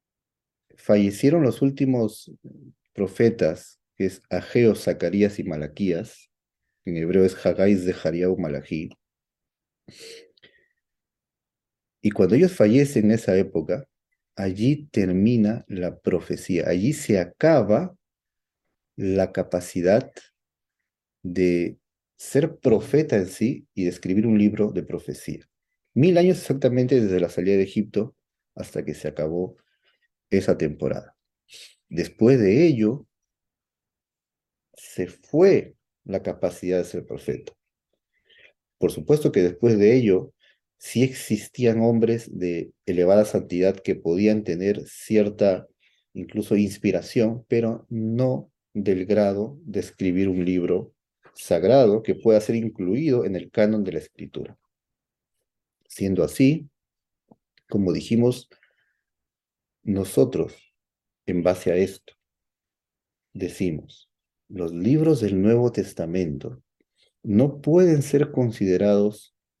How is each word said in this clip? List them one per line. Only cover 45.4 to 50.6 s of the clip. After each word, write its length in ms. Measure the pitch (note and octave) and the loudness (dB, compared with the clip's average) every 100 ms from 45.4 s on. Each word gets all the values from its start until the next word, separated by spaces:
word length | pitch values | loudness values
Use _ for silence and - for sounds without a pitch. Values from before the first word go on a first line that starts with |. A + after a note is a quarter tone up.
| G2+ F#2 - _ _ _ _ | 0 0 -6 _ _ _ _
incluso, 440 | F#2+ - G#2+ - G#2 | -16 -10 -8 -2 0
inspiración, 880 | G2+ - G2+ F2+ - B2+ A2+ A#2+ - | 0 -2 -2 -2 -2 0 0 -2 -2
pero 400 | A#2 A2+ A#2 - | -2 0 -4 -8
no 640 | A2+ A2 A#2 B2+ C3+ - _ _ | -8 -4 -2 -2 -2 -8 _ _
del 320 | G#2 G2+ F#2 F#2 | -4 -2 -2 0
grado 520 | G#2 G2+ G2 A2+ C#3+ | 2 2 0 -6 -10
de 160 | D#3+ G2 | -10 -8
escribir 480 | - - F#2 F2+ G2 | -8 -4 -2 0 0
un 160 | F#2 | 0
libro 500 | F2+ F2+ | 0 0